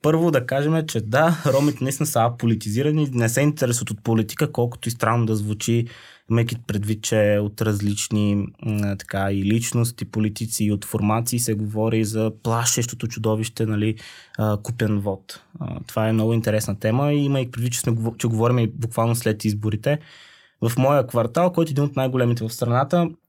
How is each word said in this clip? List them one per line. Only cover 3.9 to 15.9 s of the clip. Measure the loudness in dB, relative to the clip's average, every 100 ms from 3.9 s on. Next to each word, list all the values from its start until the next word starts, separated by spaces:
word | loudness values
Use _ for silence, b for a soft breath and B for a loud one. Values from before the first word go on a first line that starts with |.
от | -6
политика, | 0 0 0 -2 -2
колкото | 0 -2 -2 -8
и |
странно | 0 2 2 2
да | 0
звучи, | -2 -4 0 0 0 B B B B
имайки | 0 0 -4 -4
предвид, | -4 -2 -4
че | 0 2 4 4
от | 0 -2
различни, | -2 0 -2 -2 -2 0 2 0 -2 -6 -4
м, | -2 -2 -6
така, | -6 -4 -2
и | 0
личности, | 2 0 0 0 -2 -4 -6
политици | -2 -2 -2 -6 -2 0
и |
от | -2 -4
формации | -2 0 0 0 -2
се | -2
говори | -2 -2 -2 0 2 0
за | 0 -2 -2
плашещото | -2 0 0 0 -2 -4 -8
чудовище, | -4 -2 0 -2 -2 -2
нали, | 0 0 -2 B B B -2
а, | 0 0
купен | -4 -4 0 0
вод. | -2 -6 -10 -20 _ -10
А, | -8 -8
това | -6